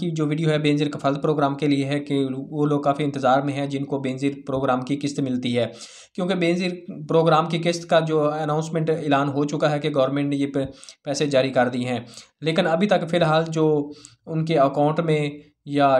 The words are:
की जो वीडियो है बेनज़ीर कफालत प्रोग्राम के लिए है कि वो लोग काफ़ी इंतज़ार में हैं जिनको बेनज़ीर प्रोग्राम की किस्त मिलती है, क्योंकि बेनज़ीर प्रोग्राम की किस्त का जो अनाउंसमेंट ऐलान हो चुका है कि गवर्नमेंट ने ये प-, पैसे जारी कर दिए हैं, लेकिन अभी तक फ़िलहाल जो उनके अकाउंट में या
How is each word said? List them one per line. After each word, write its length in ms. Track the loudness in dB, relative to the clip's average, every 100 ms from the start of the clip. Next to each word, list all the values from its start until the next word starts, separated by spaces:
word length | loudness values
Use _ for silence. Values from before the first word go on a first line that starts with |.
की 100 | -4
जो 140 | -2 -2
वीडियो 220 | 0 0
है 80 | 2
बेनज़ीर 280 | 2 2 0
कफालत 320 | -2 -2 0
प्रोग्राम 340 | 0 0 0
के 140 | 0 0
लिए 160 | 0
है 140 | 0 -2
कि 180 | -2 -2
वो 400 | -2 -4 -8 -2
लोग 180 | 0 2
काफ़ी 200 | 0 0
इंतज़ार 380 | -2 0 2 2
में 100 | 2
हैं 160 | -4 -4
जिनको 300 | -4 -4 -4
बेनज़ीर 420 | -4 -2 -4 -4 -6
प्रोग्राम 360 | -2 0 0
की 140 | -2 -4
किस्त 240 | -4 -4
मिलती 320 | -2 -2 -2
है, 180 | 0 -2 -4 -18 -20 -16
क्योंकि 200 | -6 -2 0
बेनज़ीर 480 | 2 0 -2 -4 -12 -14 0
प्रोग्राम 400 | 2 6 4 2
की 100 | 0
किस्त 280 | 0 -2 2
का 100 | 2
जो 160 | 2 0
अनाउंसमेंट 680 | 0 -2 -2 -2 -2 -2 -2
ऐलान 380 | -2 0 0 2
हो 160 | -2 -2
चुका 220 | 0 0
है 100 | 0
कि 100 | -2
गवर्नमेंट 380 | 0 0 0 -2
ने 60 | -2
ये 100 | -2
प-, 180 | -2 -6 -8 -20 -16
पैसे 220 | -8 -4 2
जारी 220 | 2 2
कर 160 | 2 0
दिए 180 | 0 -4
हैं, 180 | -4 -8 -18 -20 _
लेकिन 240 | -2 0 2
अभी 200 | 2 2
तक 180 | 2 2
फ़िलहाल 380 | 0 2 2 0
जो 180 | 2 2 2 -2 -10 -20 _ -6
उनके 280 | -4 0 4
अकाउंट 420 | 4 4 2 2
में 500 | 0 0 0 -6 -18 _ -4
या 200 | 2 4